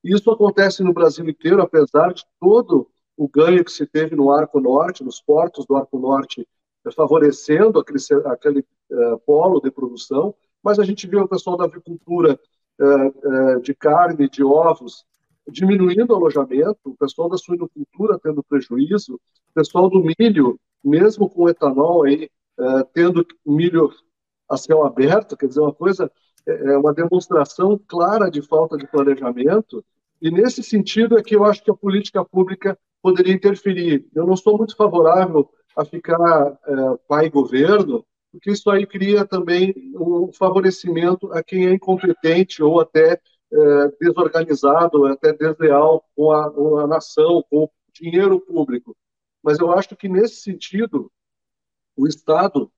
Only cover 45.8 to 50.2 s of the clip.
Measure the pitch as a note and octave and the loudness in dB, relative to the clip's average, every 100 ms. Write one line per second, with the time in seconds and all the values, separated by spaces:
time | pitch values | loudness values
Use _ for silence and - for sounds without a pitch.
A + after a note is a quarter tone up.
45.8 | D#3 D#3+ _ - D3+ D3+ D3+ D3 D3+ D3 | 4 0 _ -2 0 0 -2 -2 -2 0
46.8 | D3 D#3 - - D#3+ E3+ - D3 D3+ _ | -2 -4 -4 0 2 0 0 -2 -2 _
47.8 | _ _ E3 F3 G4 F#4 F#4+ E4+ D4 A#3+ | _ _ -4 0 2 0 -2 -6 -4 -6
48.8 | - - _ _ _ _ D3+ D3+ E3+ F3+ | -10 -20 _ _ _ _ -4 0 0 0
49.8 | F#3+ - G3 F#3 | -2 -12 -4 -2